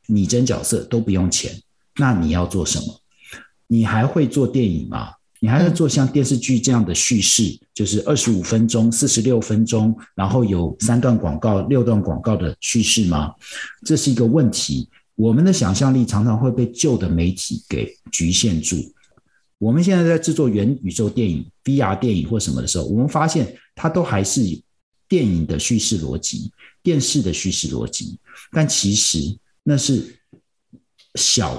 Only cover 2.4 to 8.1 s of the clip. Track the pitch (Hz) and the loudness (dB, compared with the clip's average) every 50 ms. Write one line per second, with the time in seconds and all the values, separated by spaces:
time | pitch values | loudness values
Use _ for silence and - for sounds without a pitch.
2.4 | 87 - - 92 78 - - - - - - - _ _ _ _ - - - - | -2 -2 -2 -4 -2 -2 -4 -4 -6 -8 -12 -16 _ _ _ _ -20 -20 -20 -20
3.4 | - _ _ _ _ - 117 113 113 104 110 110 120 135 - 170 147 113 - 143 | -20 _ _ _ _ 0 2 2 2 2 2 0 0 0 2 0 0 2 2 0
4.4 | 127 - - 131 120 98 82 76 69 - 113 117 110 - - _ _ _ _ _ | 0 2 2 0 0 0 0 -2 -4 -6 -8 -10 -10 -12 -14 _ _ _ _ _
5.4 | - 110 123 156 180 175 170 175 165 135 - 147 131 131 - 147 127 113 139 117 | 0 2 4 4 4 2 2 2 0 0 2 2 0 2 2 0 0 0 0 -2
6.4 | - - 127 113 - 135 127 117 107 87 85 - - - 123 104 95 - - - | 0 0 0 0 2 2 2 2 2 0 0 -2 0 0 2 2 2 2 2 2
7.4 | 107 80 71 - _ _ - - 104 95 101 104 - - | 2 0 -2 -6 _ _ -6 -4 -4 -2 -2 -2 0 0